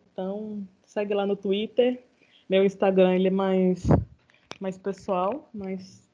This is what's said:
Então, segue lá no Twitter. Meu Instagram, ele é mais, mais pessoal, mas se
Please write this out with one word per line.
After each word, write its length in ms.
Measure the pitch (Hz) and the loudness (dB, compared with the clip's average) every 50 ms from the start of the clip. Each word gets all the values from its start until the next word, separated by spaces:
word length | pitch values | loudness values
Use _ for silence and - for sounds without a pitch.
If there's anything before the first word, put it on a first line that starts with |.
| _ _ | _ _
Então, 540 | - - 185 190 196 214 214 214 214 208 196 185 _ _ _ | -12 -8 -8 -8 -8 -8 -10 -10 -10 -12 -12 -14 _ _ _
segue 300 | _ - 214 208 202 208 | _ -6 -6 -4 -2 -2
lá 100 | 202 196 | -2 0
no 120 | 202 202 | -2 -2
Twitter. 640 | 196 - 202 190 202 220 220 - - 240 254 247 247 - _ _ _ _ _ _ _ _ | -4 -2 -4 -2 -2 -4 -4 0 0 2 2 0 -4 -10 _ _ _ _ _ _ _ _
Meu 160 | - 190 190 | 0 2 4
Instagram, 520 | 196 196 196 - 214 196 190 190 185 185 185 | 4 2 2 2 0 2 4 4 4 4 4
ele 140 | 185 190 190 | 2 2 2
é 20 | |
mais, 540 | 190 190 190 190 190 185 185 185 185 180 - - - - - - - _ _ _ _ _ _ - - - | 0 0 0 2 2 2 2 2 2 0 2 2 2 2 2 -2 -14 _ _ _ _ _ _ -20 -16 -10
mais 160 | 196 190 185 | -10 -10 -10
pessoal, 720 | 190 - 202 190 - - - 190 180 185 196 240 302 - _ - | -8 -8 -10 -10 -8 -6 -4 -2 -2 -2 -2 -4 -6 -12 _ -16
mas 260 | 208 196 190 190 185 | -12 -10 -10 -10 -10
se 240 | 190 - - - _ _ | -12 -16 -20 -20 _ _